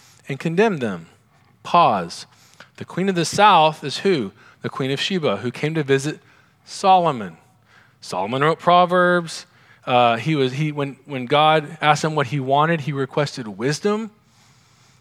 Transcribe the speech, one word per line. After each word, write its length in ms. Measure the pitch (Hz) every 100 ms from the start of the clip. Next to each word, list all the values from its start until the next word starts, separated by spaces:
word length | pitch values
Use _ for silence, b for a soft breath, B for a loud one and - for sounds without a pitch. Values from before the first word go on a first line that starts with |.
| B B -
and 100 | 135
condemn 400 | 170 170 226 160
them." 300 | 113 85 80 _ _ _ _ _
Pause. 640 | - 175 147 101 87 - - B B B B -
The 80 |
queen 240 | 120 170 196
of 60 |
the 100 | 175
south 580 | 151 - 208 175 156 151
is 160 | 147 -
who? 340 | 196 156 95 b b b
The 60 | 117
queen 200 | - 131
of 100 | 139
Sheba, 380 | - 185 135 101
who 120 | 123
came 240 | - 151
to 80 | 160
visit 380 | 139 139 147 - b b b b
Solomon. 720 | - - 196 185 170 120 95 80 _ _ b b b b
Solomon 420 | - 92 101 131
wrote 160 | 151 156
Proverbs. 880 | 175 175 175 180 180 175 165 - - b b b
Uh, 320 | 143 123 120 117
he 180 | 139
was, 180 | 151 127
he, 180 | 131 156
when, 240 | 147 139 123
when 220 | - 135 123
God 520 | 147 156 156 143 165
asked 220 | 151 147
him 140 | 156 151
what 120 | 127
he 120 | 147
wanted, 420 | 131 139 160 165
he 100 | 139
requested 540 | 139 131 151 143 135 107
wisdom. 640 | 95 131 147 208 214 214 - b b b b b b b b